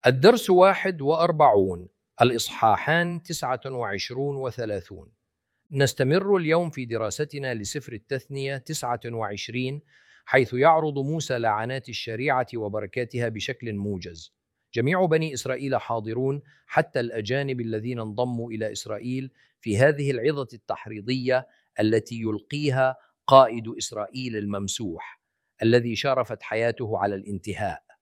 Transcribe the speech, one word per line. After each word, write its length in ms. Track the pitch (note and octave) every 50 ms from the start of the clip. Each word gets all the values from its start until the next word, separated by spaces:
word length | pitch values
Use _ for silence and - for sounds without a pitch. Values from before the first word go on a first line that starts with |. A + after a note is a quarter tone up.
| - B2+
الدرس 420 | C3 C3 C3+ G3+ A#3+ A3+ - -
واحد 520 | F#3 F3+ F#3 G3 F#3+ - - G3 F#3 D#3+
وأربعون، 840 | C#3 C#3 D#3+ D#3+ E3 E3+ E3+ D3+ D3+ C3+ G#2+ G2+ F#2+ F#2+ F2+ F2 F2+ - _ _ _ _ _ -
الإصحاحان 1000 | A#2+ B2 B2 A#2 - - - - - A2 G2+ - - - D#3 E3+ F3 F3 F3 E3+
تسعة 380 | E3 - F3 - - B2 C3 B2 -
وعشرون 680 | C3+ C3 B2 A#2 G2+ G2+ G2 - - B2 B2+ C#3 C#3+ C#3
وثلاثون. 760 | C3+ C3 B2+ A2 - A#2 A2 G#2 F#2+ E2+ - G2+ E2+ D#2 A2 _ _ _ _ _ _ _ _ _ _ _ _
نستمر 680 | D3+ C3+ C#3 B2 - - C3+ B2+ D3+ F#3 F#3+ G3+ G3+ F#3
اليوم 320 | E3+ D3+ D#3+ E3+ F3 E3
في 160 | C#3+ - B2+
دراستنا 680 | A2+ A2+ A2 A2 G#2 G2 - D3+ D3 - C#3+ C3+ C3 B2
لسفر 400 | A2 G2+ G2 - D3+ B2 - A#2+
التثنية 640 | G#2 _ _ C#3 C3 - _ C#3 C#3 C3+ C3+ C#3 C3+
تسعة 420 | C3 - D#3 D3 - B2 A#2+ A#2 -
وعشرين، 760 | A#2+ A#2 A2+ A2 G2+ G#2 G2+ - - A2+ B2 B2+ B2+ C#3 D3 _ _ _ _ _ _ _ _ _
حيث 280 | - - C3+ B2+ G#2+ -
يعرض 460 | B2 C3+ E3 D#3+ D#3+ D#3+ D#3 C#3+ C#3
موسى 380 | C3+ C#3 D#3 E3 D3 - C3+ A#2+
لعنات 520 | A2+ A2+ G#2 G#2+ A2+ A#2 C3 C3+ - -
الشريعة 580 | A2+ - - - A2 G#2+ B2+ D3 C3+ B2+ B2+ - -
وبركاتها 760 | A#2 G#2+ G#2 G2+ G#2+ G#2+ F#2+ - C3 B2 A#2 - A#2+ A#2+ A2+
بشكل 440 | A2 A2 - - C3 _ B2 A#2 G#2+
موجز. 600 | G2+ G2+ G#2 G2+ F#2 F2 F2+ E2+ D#2+ - - _ _ _ _ _ _ _ _ -
جميع 320 | A#2+ A#2 C#3 F3+ F#3 F#3+
بني 280 | F3 D#3 D#3+ D#3+ D#3+ C#3
إسرائيل 420 | A#2+ - C3+ C3 B2+ C#3 C#3 C3
حاضرون، 680 | A2+ - - A#2 A2+ G#2 A2 A2+ A#2+ C3 C3+ C#3 D3 - _ _ _ _
حتى 340 | _ - D#3+ D#3+ D#3+ _ C3+
الأجانب 640 | A#2+ A#2 A2 A2+ G#2 G2+ B2+ C#3 C#3 C#3 C3 B2
الذين 380 | A#2 A2+ A2 A2 A2 A#2+ B2+ A#2+
انضموا 520 | A2+ A2 G#2 G#2+ B2 B2 B2 A#2 A#2 A#2
إلى 200 | A2+ A2 A2 G#2+
إسرائيل 600 | G#2+ - - G#2+ G#2+ G#2 A2+ B2 B2+ C3 C3 C3 _ _ _ _ _ _
في 180 | _ A2+ G2+ G2+
هذه 340 | C3 D3 D3+ C#3+ C#3+ C#3
العظة 360 | C3+ A#2+ A2+ C#3+ D3+ C#3+ C3+ - -
التحريضية 920 | A2 _ - G2+ - - G#2+ G#2+ G#2+ G2+ A2+ B2+ C3 B2 B2+ B2+ B2+ C3 _ _ _ _ _ _ -
التي 420 | G#2+ A2 A2 A2 G#2+ - A#2+ A2+
يلقيها 760 | A2+ A2 G#2+ G#2 - _ - D3 D3 C#3+ B2+ C3 C3 C3 C3 - _ _ _ _ _ -
قائد 400 | C3+ C3+ C3 A#2 A2+ A#2 A2+ A2+
إسرائيل 720 | A2+ - - - - G#2+ G#2 G2 - B2+ C3 B2 A2+ G#2+
الممسوح، 840 | G#2 G#2 G2+ G2 G2 F#2+ - - A#2 F#2+ E2 E2 - - - _ _ _ _ _ _ _ _ _
الذي 340 | A2 A2+ A#2 B2 A#2 A#2+ A2+
شارفت 480 | G#2 - C#3 C3 B2+ A#2+ - A#2 - -
حياته 540 | - G#2+ A2+ A#2 A#2 A2+ - B2+ G#2 A2 F2+
على 180 | F#2+ G2+ G2+
الانتهاء. 720 | G2 G2 G#2 G2+ F#2 - G#2+ F#2+ - G#2+ G2 D#2 - _ _ - _